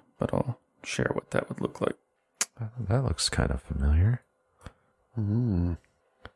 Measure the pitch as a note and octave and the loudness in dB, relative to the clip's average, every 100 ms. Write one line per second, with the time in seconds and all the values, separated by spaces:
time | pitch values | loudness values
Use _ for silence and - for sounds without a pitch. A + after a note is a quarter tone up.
0 | - _ - - - A#2+ _ _ - - | -2 _ -2 0 -2 -6 _ _ -10 -2
1 | - - - - - - - - - - | 0 -2 -2 -4 -4 -6 -6 -4 -6 -6
2 | _ _ _ _ - - A2 A#2+ G2+ A#2 | _ _ _ _ -6 -6 -10 -8 -2 0
3 | C3+ D#2+ - - A#1 - - C2 C#2 D2+ | 0 0 -2 0 0 0 -4 0 4 6
4 | G2 B2 - _ _ _ - - _ _ | 4 2 -4 _ _ _ -20 -20 _ _
5 | _ A#2 G#2 G#2+ A#2+ F#2 F2 E2+ - _ | _ -4 0 2 2 2 0 -2 -10 _
6 | _ _ - | _ _ -20